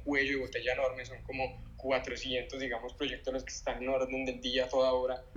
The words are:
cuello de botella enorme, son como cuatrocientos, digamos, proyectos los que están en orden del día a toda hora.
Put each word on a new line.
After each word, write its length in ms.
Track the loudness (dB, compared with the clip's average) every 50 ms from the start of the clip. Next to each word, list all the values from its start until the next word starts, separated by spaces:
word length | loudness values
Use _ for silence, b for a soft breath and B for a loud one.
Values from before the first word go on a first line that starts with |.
| -2
cuello 360 | 0 2 4 4 4 2 0
de 80 | 0
botella 260 | -2 -4 -2 0 0 2
enorme, 340 | 4 2 2 2 0 -8
son 160 | -8 -10 -10 -8
como 400 | -6 -2 -2 -2 -2 -2 -6 -12 -12 -10
cuatrocientos, 840 | -4 0 2 2 2 2 0 -6 -6 -4 -2 -2 -2 -2 -2 -6 -4
digamos, 340 | -4 -2 -4 -4 -4 -6 -4
proyectos 380 | -2 -2 -2 -2 -4 -4 -2 -2
los 120 | -2 -2
que 80 | -4 -8
están 280 | -6 -4 -4 -2 -2
en 80 | 0 2
orden 360 | 2 2 2 2 0 -2 -2
del 160 | -2 -2 -2
día 240 | -2 0 2 2 2
a 40 | 4
toda 240 | 4 6 6 6 6
hora. 300 | 4 4 2 0 -2 -6 -10 -14